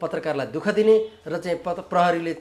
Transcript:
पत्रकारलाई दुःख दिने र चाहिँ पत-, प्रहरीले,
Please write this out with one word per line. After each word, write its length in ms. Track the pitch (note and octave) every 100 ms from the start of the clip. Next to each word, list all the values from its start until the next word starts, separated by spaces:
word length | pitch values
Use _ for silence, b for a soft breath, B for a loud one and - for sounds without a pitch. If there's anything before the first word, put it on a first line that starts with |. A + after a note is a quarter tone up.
पत्रकारलाई 460 | E3 E3 D#3 C#3 A#2+
दुःख 200 | D#3 G#3
दिने 420 | G3+ G#3+ A3 A3 - D#3
र 100 | E3+
चाहिँ 220 | F3+ E3+ F3+
पत-, 240 | F3 F3+
प्रहरीले, 440 | F3+ F3 E3+ E3 D#3+